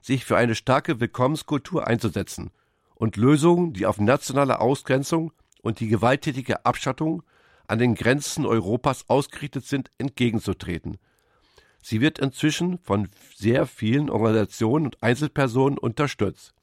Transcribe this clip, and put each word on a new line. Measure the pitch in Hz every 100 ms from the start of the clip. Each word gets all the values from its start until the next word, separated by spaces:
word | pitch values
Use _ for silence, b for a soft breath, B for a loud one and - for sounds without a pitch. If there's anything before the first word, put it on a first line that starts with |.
sich | - 131 -
für | 104
eine | 117 113
starke | - 131 - 123
Willkommenskultur | 117 - 127 151 - 147 - 170 -
einzusetzen | 117 110 90 - - - _ _ _ _ _
und | 113 98
Lösungen, | 123 151 165 175 175
die | 98 95
auf | 104
nationale | 104 139 - 135 139 120
Ausgrenzung | 117 139 - 139 139 165 160 _ _ _
und | - 110
die | 113
gewalttätige | 107 117 139 - 131 123 113 117
Abschottung | 120 - 127 156 170 - b b b b
an | 110
den | 123 113
Grenzen | 113 139 143 - 117
Europas | 113 90 120 143 127 -
ausgerichtet | 131 - - 147 139 -
sind, | 139 131 _
entgegenzutreten. | 135 - 123 110 - 90 - 85 - 80 b b b b b b b b
Sie | - 113
wird | 147 -
inzwischen | 139 - 151 147 175 180
von | - 101 95 _ - -
sehr | 104 127 135
vielen | - 107 131 151
Organisationen | 107 110 110 101 - 113 147 143
und | -
Einzelpersonen | 117 120 147 - 135 120 135 139
unterstützt. | 117 110 143 - 98 - - _